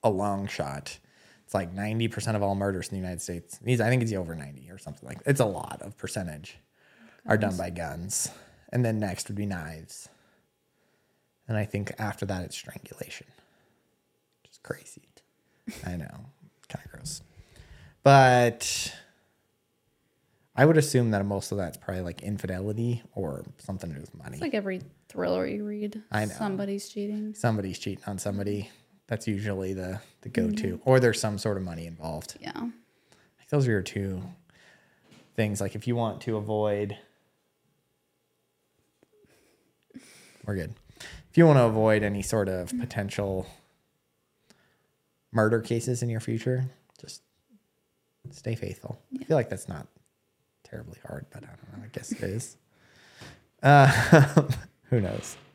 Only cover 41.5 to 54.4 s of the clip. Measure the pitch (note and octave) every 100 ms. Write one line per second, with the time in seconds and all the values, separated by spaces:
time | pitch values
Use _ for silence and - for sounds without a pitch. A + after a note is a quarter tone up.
41.5 | C#3 A#2 A2 A2 G#2+ G#2 G2+ F#2+ A2+ F#2+
42.5 | F#2 F2 B3+ C3 - G2 - G2+ F#2+ F#2
43.5 | - _ _ _ _ _ _ _ _ _
44.5 | - _ _ _ _ _ _ _ A2+ G#2+
45.5 | A2+ A2 A#2 B2+ A#2+ A#2+ A2 A2+ A2+ B2+
46.5 | B2+ C3 - _ _ - - _ _ _
47.5 | A3+ _ _ _ _ _ _ - - A#2
48.5 | A2+ - - - - _ C4 - D#3 A2+
49.5 | G2 - D2+ - _ _ _ _ _ _
50.5 | _ - - - - - - - - -
51.5 | - - G2+ G#2+ - - A3+ F#2+ G#2+ -
52.5 | - _ _ _ - - - - - _
53.5 | _ C3+ C#3+ C3+ B2 A2+ E3 C#3 -